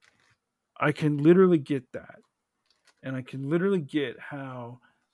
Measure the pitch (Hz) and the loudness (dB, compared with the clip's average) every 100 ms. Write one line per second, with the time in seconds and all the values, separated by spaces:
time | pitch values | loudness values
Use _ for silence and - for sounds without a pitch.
0 | _ _ _ _ _ _ _ - 143 143 | _ _ _ _ _ _ _ -2 -2 0
1 | 151 147 151 180 185 170 135 139 - - | -2 2 6 6 6 4 0 -6 -6 -14
2 | - - _ _ _ _ _ _ _ _ | -16 -20 _ _ _ _ _ _ _ _
3 | 131 131 127 135 139 170 196 190 143 151 | -10 -10 -10 -8 -2 0 2 0 -2 -4
4 | 131 - - 143 135 127 120 123 _ _ | -4 -6 -12 -12 -10 -12 -14 -16 _ _
5 | _ | _